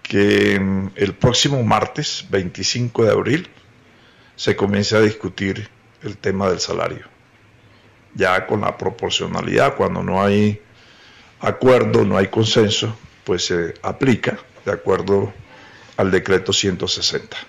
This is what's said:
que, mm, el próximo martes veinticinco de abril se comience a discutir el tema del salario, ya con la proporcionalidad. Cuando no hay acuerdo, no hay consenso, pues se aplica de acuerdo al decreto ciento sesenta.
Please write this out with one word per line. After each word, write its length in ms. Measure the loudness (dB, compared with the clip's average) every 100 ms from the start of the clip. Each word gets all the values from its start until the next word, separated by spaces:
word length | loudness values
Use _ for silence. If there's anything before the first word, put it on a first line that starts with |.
que, 560 | -4 2 4 4 2 2
mm, 320 | 0 -2 -4
el 180 | -4 -4
próximo 500 | 0 0 2 0 0
martes 640 | 0 0 0 -4 -6 -8 -4
veinticinco 760 | -4 -4 -4 -4 -4 -2 2
de 60 | 2
abril 380 | 2 0 -2 -4 -18 _ _ _ _ _ _ _
se 220 | -6 -2 0
comience 400 | 0 0 2 4
a 60 |
discutir 680 | 4 2 -8 -6 -4 -4 -10 _ _ _
el 140 | -14 -8
tema 320 | -4 -2 0
del 120 | -2
salario, 440 | -4 -4 -6 -8 -16 _ _ _ _ _ _ _ _ _ _
ya 320 | -2 0 2 0
con 160 | -2
la 160 | -2 -4
proporcionalidad. 1000 | -6 -4 -4 -4 -4 -6 -2 2 2 0
Cuando 260 | -2 -2
no 200 | -2 0
hay 400 | 2 2 2 0 -8 _ -20 -20 -20 -20 -20 -8
acuerdo, 680 | -6 2 4 6 4 2 4
no 100 | 2
hay 120 | 2
consenso, 680 | 2 2 4 4 2 -4 -8 -16 -12
pues 200 | -4 -2
se 300 | -2 -2 -4 -6
aplica 560 | -8 0 2 2 0 -6 -10 -12
de 80 | -6
acuerdo 580 | -4 0 0 2 0 0 -8 -20 -20 -20 -20 -10 -2
al 120 | 0
decreto 440 | 2 2 2 2
ciento 340 | -2 -2 -2 -4
sesenta. 480 | -2 -2 -4 -8 -14